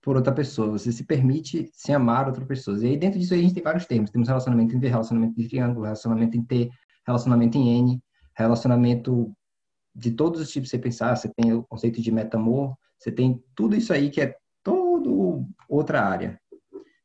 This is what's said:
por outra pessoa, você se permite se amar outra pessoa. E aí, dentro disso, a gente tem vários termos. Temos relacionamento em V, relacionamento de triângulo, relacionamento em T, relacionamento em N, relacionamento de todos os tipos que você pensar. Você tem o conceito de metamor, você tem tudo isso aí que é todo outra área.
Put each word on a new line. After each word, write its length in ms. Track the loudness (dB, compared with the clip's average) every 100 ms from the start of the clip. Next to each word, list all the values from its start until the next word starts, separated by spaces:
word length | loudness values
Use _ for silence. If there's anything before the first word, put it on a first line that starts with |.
por 140 | 0 2
outra 180 | 2
pessoa, 360 | 0 -4 -2 -2
você 220 | -2 -4
se 100 | -6 -2
permite 640 | 2 2 2 -2 -6 -6
se 180 | _ -2
amar 340 | 2 2 2 0
outra 180 | -4 -6
pessoa. 320 | -8 -4 -2
E 80 | 0
aí, 100 | 0
dentro 220 | 0 0
disso, 140 | 0
a 40 | 2
gente 160 | 2
tem 100 | 2
vários 220 | -2 -4 0
termos. 240 | -2 0
Temos 160 | 0 0
relacionamento 440 | 0 2 2 2 2
em 40 |
V, 80 | 0
relacionamento 480 | 0 0 0 0 -2
de 120 | -4
triângulo, 360 | -2 -2 -2
relacionamento 540 | -6 -6 -2 0 0 0
em 40 |
T, 260 | -2 -2 -2 -6 _ _ -2
relacionamento 520 | -2 2 4 4 4
em 220 | 4 4
N, 220 | 2 0 _ _ _ -2 0
relacionamento 800 | 2 2 4 4 2 0 -2 -2 -8 _ _ _ _ _ -6
de 160 | -6
todos 300 | 0 0 0
os 80 | -6
tipos 200 | -8 -6
que 80 | -4
você 40 |
pensar. 340 | -4 -2 -2 -2
Você 140 | -4 0
tem 180 | 2
o 100 | 2
conceito 380 | -4 -4 -2 -2
de 100 | -2
metamor, 640 | -2 -2 -2 0 0 -2 -6 _ _
você 140 | -10
tem 300 | 0 0 0 _ -2
tudo 200 | 0 2
isso 180 | 2
aí 160 | 0 0
que 120 | 0
é 140 | -2 -4 _ _
todo 840 | -2 0 2 0 0 0 0 -2 -8 -12 _
outra 340 | 0 0 0
área. 380 | 0 -2 -4 -10 _ -20 _ -20 -20 _